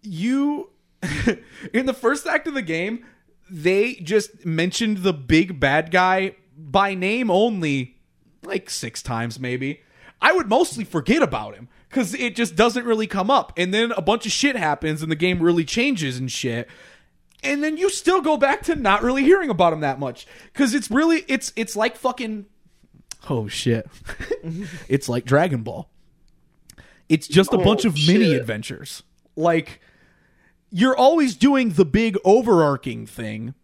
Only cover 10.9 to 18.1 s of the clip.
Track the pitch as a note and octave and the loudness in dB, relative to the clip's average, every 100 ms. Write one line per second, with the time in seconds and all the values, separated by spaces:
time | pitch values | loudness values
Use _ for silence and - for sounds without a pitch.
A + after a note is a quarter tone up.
10.9 | E3+ C3 D4 A3 A#2+ G#2+ G2+ B2 _ _ | -4 2 2 2 -2 -8 -14 -20 _ _
11.9 | - G3+ C4 B3 F#3+ A3+ E3 A#3 A3+ A#3 | -4 -2 -4 -6 -2 -4 2 2 2 -2
12.9 | A3 A3 G3 F#3+ C4+ - - F#3 G3+ A#3 | -2 -2 -2 2 2 0 -4 -2 0 0
13.9 | G3+ E3 A3+ A3 - C#4+ B3 D#3+ C#3+ D#3+ | -2 0 0 0 0 0 0 -2 -2 -2
14.9 | D3+ D#3+ D#3 F3 F3+ E3+ E3+ D3+ - C4+ | -4 -4 -2 0 2 2 2 0 0 0
15.9 | A#3 C#3+ B2+ C3 - C3 A#2 A#2+ - - | 0 -4 -4 -6 -4 -4 -4 -8 -16 -20
16.9 | _ _ _ _ _ C#4 C#4+ D4+ D#4 F#4+ | _ _ _ _ _ -6 -2 -2 -2 -2
17.9 | - - | -2 -2